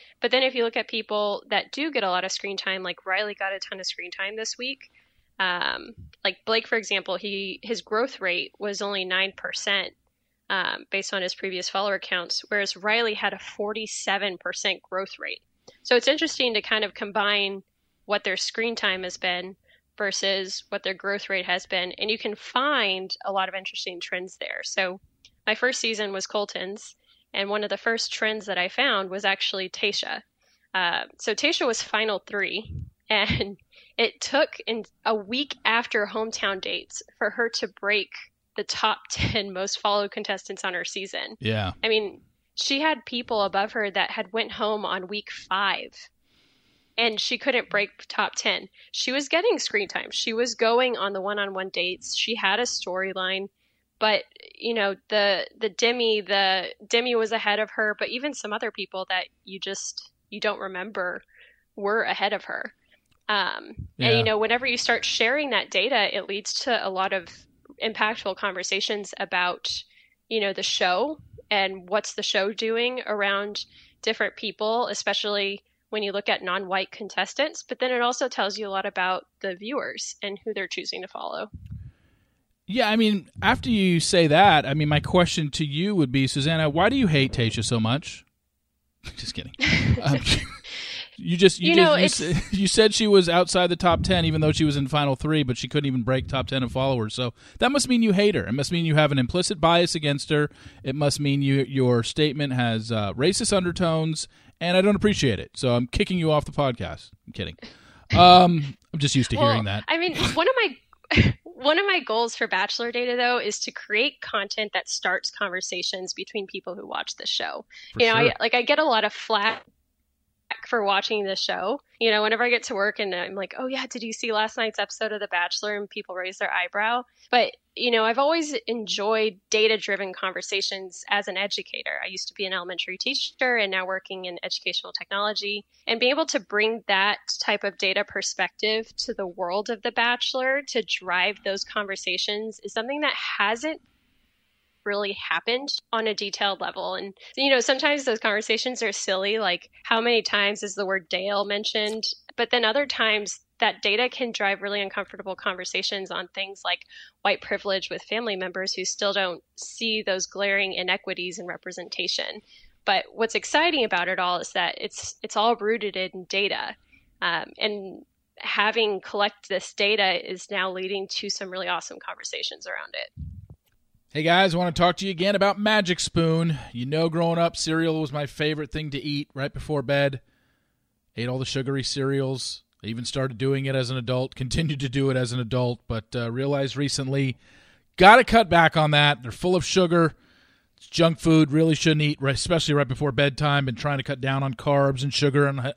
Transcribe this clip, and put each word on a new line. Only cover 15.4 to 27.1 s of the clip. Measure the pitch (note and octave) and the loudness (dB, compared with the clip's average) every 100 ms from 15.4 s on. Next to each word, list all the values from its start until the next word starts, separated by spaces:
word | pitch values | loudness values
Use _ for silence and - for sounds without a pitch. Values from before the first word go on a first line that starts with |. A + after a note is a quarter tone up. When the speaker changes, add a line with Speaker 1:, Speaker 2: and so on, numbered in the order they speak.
| _ _ - _ | _ _ -20 _
Speaker 1:
So | - B3 | 2 4
it's | C4+ | 4
interesting | D4+ D#4+ - B3 | 2 0 0 0
to | G#3+ | -2
kind | - A3 | -2 -2
of | G#3 | -2
combine | - G#3 G#3 G3+ G#3 G3 G3 - _ _ _ | -6 -4 0 0 0 -2 -6 -14 _ _ _
what | - G3+ | -4 -2
their | G3+ F#3 | -2 -4
screen | - - A3+ A3+ | -4 -2 -4 -2
time | G#3 F#3 | -2 -2
has | F#3 - | -6 -4
been | F#3 F3+ F#3 G3 _ _ _ - | -4 -4 -6 -14 _ _ _ -6
versus | G3+ - G3 G3 F#3 - - | -4 0 0 0 -2 -10 -8
what | G3+ | -6
their | F#3 | -4
growth | F#3+ G3 G3+ - | -4 -4 -4 -2
rate | F#3+ F3 | -4 0
has | F3+ - | -4 -2
been. | F#3 F3+ | -4 -4
And | - G#3+ | -4 -4
you | A3 | -2
can | A3 G#3 | -4 -8
find | - A#3+ C#4 C#4 G3+ F#3+ F#3+ - | -4 0 2 2 0 -2 -6 -8
a | - | -4
lot | G3 F#3+ | -2 -2
of | |
interesting | F#3+ F#3+ - G3 F3 | -4 -10 -10 -10 -10
trends | - F#3 F#3 - | -8 -8 -8 -10
there. | - - | -10 -8
So | - - F#3 F#3+ _ _ - _ - | -6 -2 -2 -4 _ _ -20 _ -4
my | |
first | G#3+ B3 B3+ | 0 0 0
season | A3+ G#3+ G3+ | -2 -2 -4
was | G3 - | -4 -4
Colton's, | G#3+ G3+ F#3 F#3 G#3 - _ _ | -4 -4 -6 -8 -10 -16 _ _